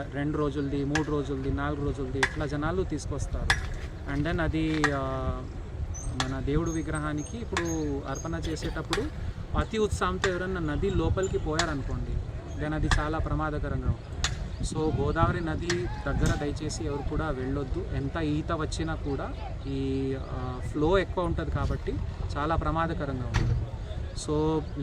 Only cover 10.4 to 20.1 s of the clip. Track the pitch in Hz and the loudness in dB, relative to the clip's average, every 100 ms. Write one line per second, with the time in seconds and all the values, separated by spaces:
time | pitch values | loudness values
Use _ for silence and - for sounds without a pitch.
10.4 | 185 185 160 147 202 180 160 185 190 190 | 0 0 0 2 2 4 4 4 2 2
11.4 | 156 156 170 143 - 123 123 - - - | 2 2 2 0 -2 -2 0 -2 -2 -6
12.4 | - - 151 156 151 151 151 156 151 147 | -6 -4 -2 2 4 4 2 0 0 0
13.4 | 156 151 143 135 127 - - - - - | 0 0 -2 0 0 0 -2 -2 -2 -2
14.4 | - - - 156 156 135 143 151 165 170 | -4 -2 -2 0 2 2 2 4 4 4
15.4 | 165 156 170 175 175 160 143 131 - 143 | 0 0 0 0 0 -2 -2 2 4 4
16.4 | 147 143 156 139 160 143 147 156 156 131 | 0 -2 -2 -2 -2 -2 0 0 0 -2
17.4 | 127 143 139 175 175 135 139 165 156 147 | 0 -2 0 -2 -2 -2 -2 0 0 0
18.4 | 160 170 151 - 160 160 147 139 196 - | 0 0 0 -2 -2 -2 -2 -2 -2 -4
19.4 | - - 135 135 135 135 135 | -6 -6 -4 -2 0 0 0